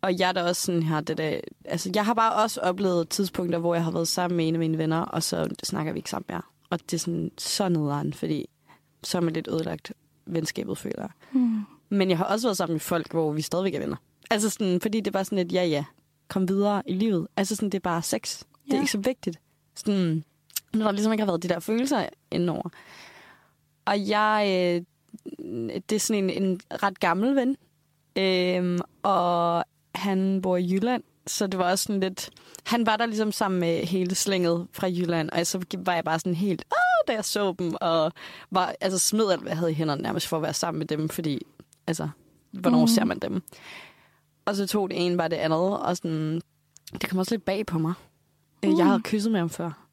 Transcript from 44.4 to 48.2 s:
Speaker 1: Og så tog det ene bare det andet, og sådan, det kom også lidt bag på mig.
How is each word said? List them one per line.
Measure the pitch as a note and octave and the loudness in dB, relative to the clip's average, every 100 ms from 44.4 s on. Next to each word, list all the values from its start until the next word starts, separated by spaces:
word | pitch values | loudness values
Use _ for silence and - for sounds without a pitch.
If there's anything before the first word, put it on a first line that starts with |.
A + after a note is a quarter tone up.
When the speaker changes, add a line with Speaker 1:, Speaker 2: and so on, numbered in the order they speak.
| - | -4
Speaker 1:
Og | G3+ | -2
så | G3 | 0
tog | G#3+ F#3+ | 0 0
det | F3 F3 | 0 0
ene | F3 | 2
bare | E3 | 0
det | E3 | 0
andet, | D#3+ D#3+ F#3 G3+ | 2 2 2 0
og | - F3+ | -2 -2
sådan, | E3+ D#3+ D#3 D#3+ - _ _ _ - - | -2 -2 -2 -2 -6 _ _ _ -16 -6
det | - | -2
kom | F#3 | -2
også | F#3 A3+ | 0 -2
lidt | F#3+ | -2
bag | G3 G#3 | -2 -2
på | E3 | -2
mig. | D#3+ F#3 - _ | -2 -4 -12 _